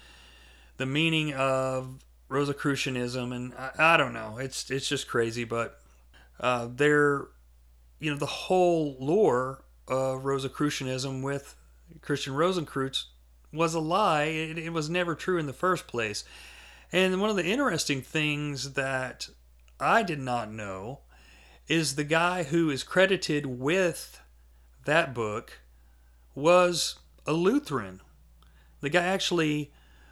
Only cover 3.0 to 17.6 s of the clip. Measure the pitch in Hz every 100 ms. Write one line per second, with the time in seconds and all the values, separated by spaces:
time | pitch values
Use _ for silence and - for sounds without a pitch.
3 | 123 127 123 123 127 127 131 - 160 165
4 | 127 117 110 113 131 - - 135 - 139
5 | - 120 117 117 113 117 113 - - -
6 | - - - - 120 120 120 123 147 147
7 | 147 143 - - - _ - - - _
8 | 151 143 143 - - 185 180 165 147 131
9 | 135 196 180 123 131 131 - _ - 131
10 | 131 135 135 135 135 - 151 - 131 131
11 | 135 131 135 139 - - - - - -
12 | - 139 - 135 175 185 143 139 135 -
13 | - - _ _ _ 151 165 160 156 185
14 | 208 151 151 160 160 165 160 165 151 175
15 | 175 165 - 180 147 - 180 175 - 120
16 | 110 104 - - - - - - - 175
17 | 185 185 214 202 170 240